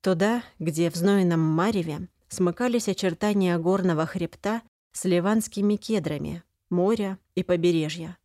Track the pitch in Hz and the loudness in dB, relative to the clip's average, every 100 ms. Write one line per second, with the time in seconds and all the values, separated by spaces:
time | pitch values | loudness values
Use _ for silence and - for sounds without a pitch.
0 | 190 175 196 240 - _ 165 156 170 165 | 0 2 2 0 -6 _ -6 0 0 2
1 | 180 202 180 165 160 156 196 214 165 156 | 2 4 4 2 2 2 0 0 -4 -6
2 | 180 _ _ - 180 - 247 240 208 185 | -10 _ _ -2 -2 0 0 0 -2 -2
3 | 190 170 208 202 185 175 165 196 185 156 | -2 -2 0 2 2 2 2 2 2 0
4 | 160 185 170 - 202 226 - _ _ - | -2 -4 -6 -6 -4 -4 -8 _ _ -6
5 | 196 175 185 220 214 - 202 208 - 214 | 0 2 2 0 -2 -2 0 0 -2 -4
6 | 160 147 147 165 _ _ _ 175 185 220 | -2 -6 -8 -10 _ _ _ 0 2 0
7 | 202 190 _ - 180 175 170 165 151 165 | -2 -6 _ -6 0 2 2 2 0 -6
8 | 160 175 | -12 -16